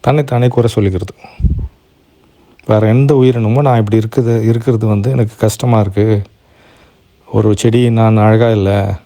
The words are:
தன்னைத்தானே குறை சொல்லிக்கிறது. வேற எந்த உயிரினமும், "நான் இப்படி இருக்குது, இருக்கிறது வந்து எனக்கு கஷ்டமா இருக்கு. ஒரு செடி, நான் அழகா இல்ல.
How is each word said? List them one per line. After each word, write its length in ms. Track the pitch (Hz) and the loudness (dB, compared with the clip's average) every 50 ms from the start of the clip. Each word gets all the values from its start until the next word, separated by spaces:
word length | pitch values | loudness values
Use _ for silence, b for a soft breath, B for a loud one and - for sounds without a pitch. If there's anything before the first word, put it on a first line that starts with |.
தன்னைத்தானே 460 | - 135 139 151 143 131 123 120 123 123 | 0 0 0 0 0 0 -2 0 0 2
குறை 220 | 120 123 113 113 - | 2 2 0 0 0
சொல்லிக்கிறது. 400 | 113 101 98 95 90 95 98 - _ B B B B B B B B B - _ _ _ _ _ _ _ _ _ _ _ _ _ _ _ _ _ _ _ | 0 0 0 -2 -4 -8 -10 -14 _ B B B B B B B B B -10 _ _ _ _ _ _ _ _ _ _ _ _ _ _ _ _ _ _ _
வேற 220 | - 110 107 110 110 | -2 0 0 2 2
எந்த 260 | 113 127 139 139 147 | 2 2 2 2 2
உயிரினமும், 480 | 135 127 131 123 120 110 107 113 135 | 4 4 2 2 0 -2 0 0 0
"நான் 160 | 147 135 123 117 | 2 2 2 0
இப்படி 280 | 107 104 110 113 107 | 0 0 0 -2 -2
இருக்குது, 360 | 110 - 135 120 117 117 113 | -2 -2 -2 0 0 -2 0
இருக்கிறது 440 | 110 113 113 117 113 135 120 110 113 | 0 0 0 0 0 -2 -2 0 0
வந்து 240 | 107 107 104 98 127 | 0 0 0 -2 -2
எனக்கு 260 | 131 123 110 107 - | -2 -2 -2 -4 -4
கஷ்டமா 440 | - - 107 - - - 123 117 110 | -2 -2 -2 -2 -2 -2 0 0 0
இருக்கு. 420 | 104 95 95 101 104 110 107 101 98 - _ b b b b b b b b b b b b b b b _ _ _ - | 0 -2 -2 -2 0 0 0 -2 -4 -8 _ b b b b b b b b b b b b b b b _ _ _ -6
ஒரு 240 | - 110 104 107 104 98 | -4 0 0 0 0 0
செடி, 320 | - 117 113 123 123 120 | 0 0 0 2 0 0
நான் 260 | 113 113 113 110 110 | 2 2 2 2 2
அழகா 340 | 110 104 107 110 110 120 117 | 2 2 2 2 2 2 0
இல்ல. 480 | 113 104 98 98 101 101 98 95 95 87 _ | 0 0 -2 -2 -2 -2 -2 -4 -6 -8 _